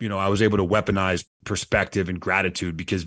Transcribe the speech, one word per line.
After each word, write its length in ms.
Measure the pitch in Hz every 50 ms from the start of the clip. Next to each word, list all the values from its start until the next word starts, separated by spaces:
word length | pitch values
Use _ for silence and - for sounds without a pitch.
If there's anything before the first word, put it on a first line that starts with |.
you 80 | 117 110
know, 100 | 101 95
I 100 | 98 98
was 120 | 101 98
able 160 | 110 107 101
to 80 | 101 95
weaponize 600 | 87 101 107 104 - 101 98 95 92 92 85 - _ _ _ -
perspective 640 | - 104 92 - - - 107 95 - - 104 92 87
and 120 | 92 87
gratitude, 560 | - 92 92 98 95 92 87 - 92 87 82
because 280 | 78 80 - 107 92 82